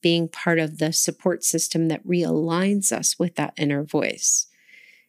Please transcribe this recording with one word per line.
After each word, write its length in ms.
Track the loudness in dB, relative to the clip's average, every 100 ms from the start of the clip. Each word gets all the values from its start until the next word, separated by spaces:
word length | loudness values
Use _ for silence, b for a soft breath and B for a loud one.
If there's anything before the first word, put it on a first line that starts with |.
being 260 | 4 2 0
part 300 | -2 0 2
of 200 | 0 -2
the 140 | -2
support 500 | 0 -2 0 -2 0
system 460 | -2 -2 -2 0 0
that 180 | -2 -2
realigns 840 | 0 2 0 0 0 2 0 0
us 260 | 0 -2 -2
with 160 | -2 -2
that 180 | -6 -2
inner 260 | -2 -2
voice 640 | -2 -2 -2 -2 0 0 0 b b b b b